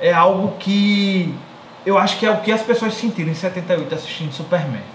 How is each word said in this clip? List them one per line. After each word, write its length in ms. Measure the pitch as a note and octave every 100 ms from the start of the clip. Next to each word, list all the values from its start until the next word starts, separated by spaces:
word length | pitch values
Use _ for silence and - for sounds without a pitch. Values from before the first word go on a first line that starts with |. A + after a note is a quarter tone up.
é 120 | E3+
algo 420 | E3+ F3+ F#3+ G3 -
que 760 | G3 G3+ G3+ G3+ G3 F#3+ D#3+ C3+ - - - -
eu 140 | F#3+ G3
acho 180 | G3 -
que 80 | A3
é 40 |
o 60 | G#3+
que 160 | G#3+
as 100 | A3
pessoas 320 | B3 A3+ A3
sentiram 360 | - A#3 F3+ D#3+
em 20 |
setenta 400 | D#3 F#3 F#3 F3
e 40 | E3+
oito 140 | C#3
assistindo 400 | D#3 - - D3+
Superman. 500 | D3 D3 F3 D3 G#2+ G2